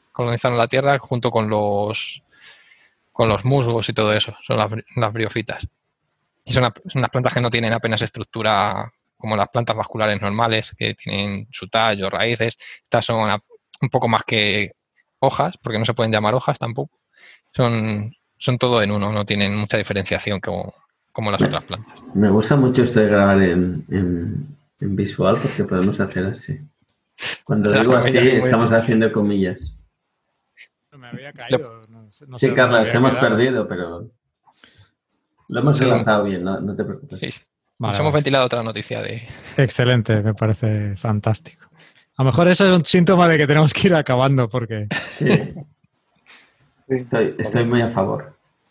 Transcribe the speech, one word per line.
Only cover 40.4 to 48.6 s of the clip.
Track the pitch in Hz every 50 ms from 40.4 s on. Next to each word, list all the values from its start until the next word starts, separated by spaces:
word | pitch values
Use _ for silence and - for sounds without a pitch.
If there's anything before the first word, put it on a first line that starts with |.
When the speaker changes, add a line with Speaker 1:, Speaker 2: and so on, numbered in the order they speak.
| 113 110 107 - - 110 107 104 104 101 98
Speaker 3:
fantástico. | - - 113 107 104 - 113 107 - - - - _ _ _ _ _ - _ _ _ _ _ _ -
A | 131
lo |
mejor | 135 117 151 170 175
eso | 180 - 196 190
es | 185
un | 180 147
síntoma | - - 185 170 175 190 175 175
de | 170 160 151
que | 151
tenemos | 139 147 151 156 147 -
que | - - 196
ir | 175
acabando, | 156 - - 127 123 131 135 139 131 123 107
porque | 113 127 113 110 113 107 104 104 - - - - - -
Speaker 2:
Sí. | 151 - 202
Speaker 4:
Sí. | - - - - - - - _ _ _ _ _ _ _ _ _ _ _ _ - - _ _ _ _ _ _ _ _ _ -
Speaker 2:
Estoy, | 135 127 127 120 123 113 107 - - -
estoy | 104 - 110 120 117
muy | 117 120 117
a | 113 110
favor. | - - 95 107 110 - - - - _ _ _ _ _